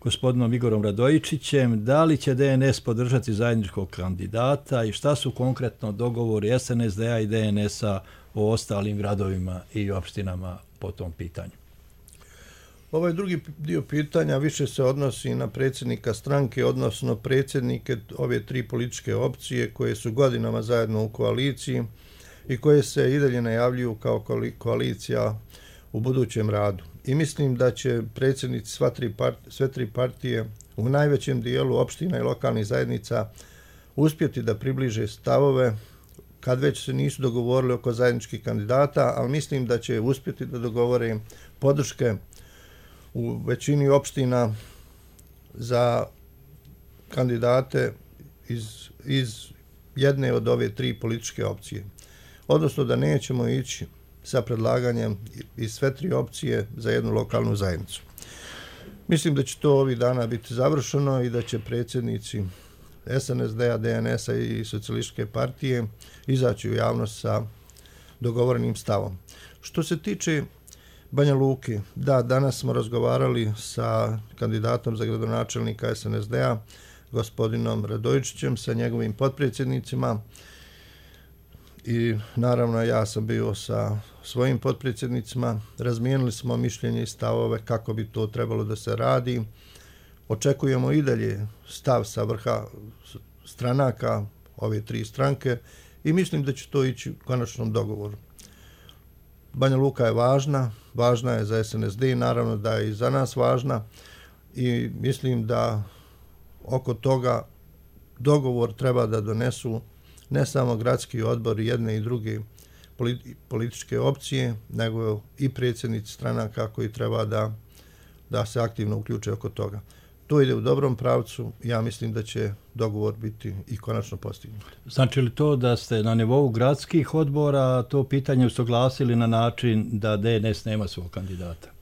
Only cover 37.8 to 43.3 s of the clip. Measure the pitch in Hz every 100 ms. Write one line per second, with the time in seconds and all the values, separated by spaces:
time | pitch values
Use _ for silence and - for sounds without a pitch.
37.8 | 123 113 123 120 - 120 117 110 104 127
38.8 | 143 - 127 120 123 147 147 139 120 117
39.8 | - 117 117 131 - - 127 123 117 117
40.8 | 120 123 117 110 - - - - 139 147
41.8 | 135 - 123 107 - - - - - -
42.8 | - - - - 117